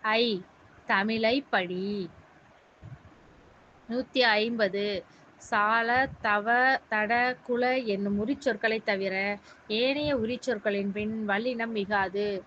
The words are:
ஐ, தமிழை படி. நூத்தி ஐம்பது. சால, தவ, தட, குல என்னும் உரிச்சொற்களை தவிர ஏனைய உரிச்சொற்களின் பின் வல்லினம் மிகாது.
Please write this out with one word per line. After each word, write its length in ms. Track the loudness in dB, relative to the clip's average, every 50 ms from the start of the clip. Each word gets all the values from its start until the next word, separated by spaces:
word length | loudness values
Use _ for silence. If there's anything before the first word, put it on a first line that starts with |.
ஐ, 420 | 0 0 2 2 2 2 0 -2 -6 -10 -20 -20 -20 -20 -20 -20 -4
தமிழை 600 | 0 0 2 2 2 0 2 2 2 2 2 0 0
படி. 600 | -2 -2 0 0 -4 -4 -4 -4 -4 -6 -6 -8 -10 -18 -20 -20 -20 -20 -20 -20 -20 -20 _ _ _ _ -18 -18 -18 -18 -20 -20 -20 -20 -20 -20 -20 -20 -20 -20 -20 -20 -20 -20 _ -20 -12 -6
நூத்தி 300 | -6 -6 -6 -2 0 2
ஐம்பது. 840 | 4 4 4 4 2 0 0 0 0 0 0 -2 -2 -2 -4 -6 -8 -10 -20 -20 -20 -20 -20 -20
சால, 720 | -10 -2 0 2 2 4 2 2 2 2 2 2 2 0 -2 -6
தவ, 580 | -2 0 0 0 2 2 4 4 6 4 4 2 0 -2
தட, 480 | -2 -2 0 2 2 2 2 0 0 -4 -4
குல 340 | -2 0 2 2 2 2 0
என்னும் 400 | 0 -2 -2 -2 0 -2 0 0
உரிச்சொற்களை 680 | 0 -2 -2 -2 0 -2 -2 0 0 0 0 0 0
தவிர 540 | -2 -2 0 0 -2 -2 -2 -2 -2 -4 -6 -8 -20 -20 -20 -10 -4
ஏனைய 500 | -2 0 2 0 0 0 0 0 0 0
உரிச்சொற்களின் 760 | 0 -2 -4 -4 -2 -4 -4 -2 0 -2 -2 0 -2 -2
பின் 340 | -4 -4 -4 -4 -4 -4 -2
வல்லினம் 460 | -2 -2 0 0 -2 -2 -4 -4 -4
மிகாது. 720 | -4 -4 -4 0 0 0 0 0 -2 -2 -2 -2 -4 -6 -8